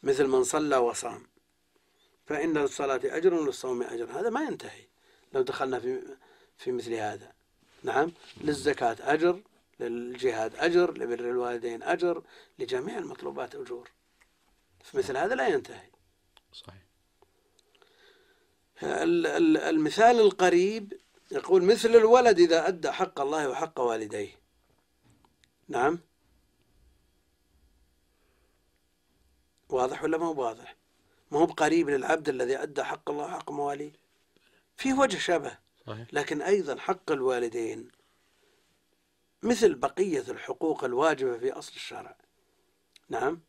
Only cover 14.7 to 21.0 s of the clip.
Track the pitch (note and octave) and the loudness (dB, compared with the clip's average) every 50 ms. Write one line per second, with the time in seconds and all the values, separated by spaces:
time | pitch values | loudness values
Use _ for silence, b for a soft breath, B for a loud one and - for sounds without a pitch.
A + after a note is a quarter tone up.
14.7 | _ _ _ - - C#3 B2+ - C3+ C3 D#3+ G3 B3 C4 C4+ A#3+ E3+ C#3 A#2 - | _ _ _ -8 -4 -4 -2 -2 0 -2 0 0 0 0 0 2 0 0 -2 -4
15.7 | A#2+ - - - _ _ _ _ _ _ _ _ _ _ _ _ _ - - - | -16 -18 -20 -20 _ _ _ _ _ _ _ _ _ _ _ _ _ -20 -20 -20
16.7 | F#2 F#2+ _ _ _ _ _ _ _ _ _ _ _ _ _ _ _ _ _ _ | -20 -20 _ _ _ _ _ _ _ _ _ _ _ _ _ _ _ _ _ _
17.7 | b b b b b b b b b b b b b b b b b b _ _ | b b b b b b b b b b b b b b b b b b _ _
18.7 | _ - - D3 D3+ - D#3 E3 E3+ F3 E3 D#3 D3 D#3+ E3+ D#3+ D#3 D#3 D3 D#3 | _ -12 -8 -6 -4 -2 0 0 0 2 0 0 2 4 4 4 4 4 2 0
19.7 | E3 D#3 D#3 D3+ - G3 A3 A#3 B3 A#3 A3 G3+ F#3+ - F3+ F3+ E3+ F3 F3+ G3 | 0 2 0 0 2 6 6 6 8 8 6 6 6 6 4 4 6 4 4 2
20.7 | G#3+ A3+ G#3 G3 - - | 0 -4 -8 -12 -16 -20